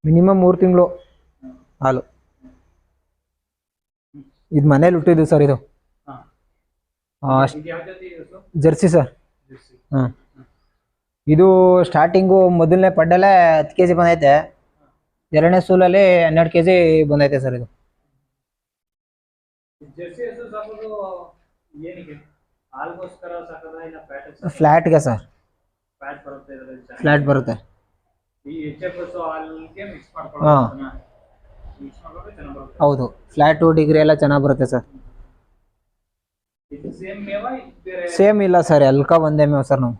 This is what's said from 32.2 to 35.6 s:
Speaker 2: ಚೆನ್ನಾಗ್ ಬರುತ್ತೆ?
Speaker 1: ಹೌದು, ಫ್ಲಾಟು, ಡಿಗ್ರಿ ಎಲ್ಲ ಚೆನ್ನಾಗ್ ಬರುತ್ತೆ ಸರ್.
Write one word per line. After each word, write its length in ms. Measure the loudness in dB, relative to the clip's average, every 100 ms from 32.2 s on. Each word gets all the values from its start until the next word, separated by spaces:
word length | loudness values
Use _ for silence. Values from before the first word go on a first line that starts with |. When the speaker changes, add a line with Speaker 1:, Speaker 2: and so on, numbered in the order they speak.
| -20
Speaker 2:
ಚೆನ್ನಾಗ್ 220 | -20 -20 -20
ಬರುತ್ತೆ? 220 | -20 -2
Speaker 1:
ಹೌದು, 300 | -2 -2 -6 -12 _
ಫ್ಲಾಟು, 360 | 0 0 2 2
ಡಿಗ್ರಿ 280 | 2 2 2
ಎಲ್ಲ 160 | 4
ಚೆನ್ನಾಗ್ 280 | 2 2 2
ಬರುತ್ತೆ 240 | 0 0 -2
ಸರ್. 180 | -4 -8 -20 -20 -20 -20 _ _ _